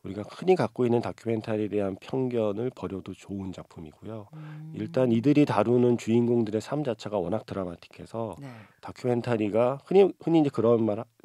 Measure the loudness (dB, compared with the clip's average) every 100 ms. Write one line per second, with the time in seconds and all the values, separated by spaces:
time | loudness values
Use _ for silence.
0 | -10 -10 -12 -4 2 2 2 0 2 2
1 | 0 -8 -4 -4 -2 -4 -2 -2 -2 -6
2 | -6 -4 -2 0 -2 -2 -6 -6 -8 -8
3 | -10 -14 -10 -8 -8 -10 -16 -16 -18 _
4 | -14 -14 -14 -16 -16 -16 -14 -8 -4 2
5 | 4 4 4 4 4 4 4 4 4 2
6 | 2 2 4 2 0 -4 -4 -4 -4 -6
7 | -4 -4 -2 -4 -4 -8 -6 -10 -20 -20
8 | -12 -8 -8 -10 -14 -18 -20 _ -18 -6
9 | 0 0 0 0 0 2 2 -2 2 4
10 | 4 2 2 4 4 2 4 4 2 -2
11 | -8 _